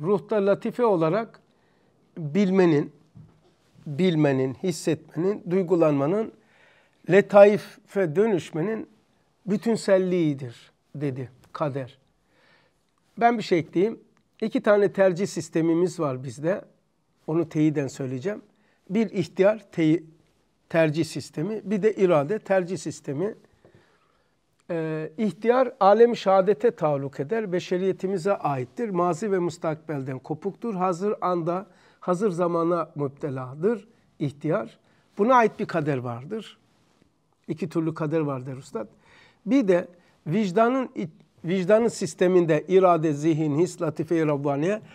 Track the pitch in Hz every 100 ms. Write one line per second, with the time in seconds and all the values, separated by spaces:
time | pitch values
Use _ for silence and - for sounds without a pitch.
0 | 151 202 - 220 196 196 233 - 240 180
1 | 160 196 226 - _ _ _ _ _ _
2 | _ - 151 165 202 190 180 147 - _
3 | _ - - _ _ _ _ _ - 139
4 | 185 160 151 131 131 123 190 160 - 156
5 | - 151 185 208 175 185 170 180 156 143
6 | 139 202 226 - _ _ _ _ _ _
7 | - 185 196 202 202 202 - - _ 202
8 | 180 147 226 180 - 160 185 220 - _
9 | _ _ _ _ - 202 226 220 - 190
10 | 185 180 156 135 123 120 - _ _ 143
11 | 143 127 117 _ _ - 156 135 123 -
12 | _ _ _ _ _ _ _ _ _ _
13 | _ - 233 240 - 175 151 165 208 220
14 | _ _ _ _ 220 254 214 208 202 -
15 | 190 175 196 - 170 170 165 165 180 170
16 | 151 127 135 120 151 208 - _ _ _
17 | _ _ - 160 160 156 151 151 135 -
18 | 135 131 160 214 - _ _ _ _ 190
19 | 208 202 - - 190 220 - - 160 165
20 | - _ _ _ _ _ _ 170 160 151
21 | 151 147 - - 175 214 185 208 214 208
22 | 185 160 143 214 - 196 175 185 160 -
23 | - 139 196 233 _ _ _ _ _ _
24 | _ _ _ _ _ _ _ 165 160 156
25 | 156 - 214 - 226 247 247 - 196 214
26 | 233 226 196 190 190 202 240 - 156 139
27 | 139 - 139 226 214 175 160 180 190 180
28 | 190 196 175 202 151 139 123 - 226 180
29 | 175 160 220 190 175 160 170 156 - 147
30 | 131 131 - 156 202 185 233 185 185 170
31 | 202 - 180 180 165 175 214 _ _ _
32 | - 180 214 170 175 170 165 175 156 147
33 | 143 139 156 131 127 143 190 226 - _
34 | _ _ 143 - 151 190 226 - _ _
35 | _ - 214 262 220 - 185 175 151 135
36 | 123 117 139 220 - - _ _ _ _
37 | _ _ _ _ - 156 196 175 160 160
38 | 160 160 147 135 127 127 - 226 220 _
39 | _ - _ _ 190 269 202 175 - -
40 | _ _ - 185 202 175 226 262 254 -
41 | 180 - _ _ 156 190 180 214 233 226
42 | 247 - 185 185 170 151 - 190 185 170
43 | 160 143 160 156 156 143 175 - 165 151
44 | 160 165 151 143 143 139 165 214 -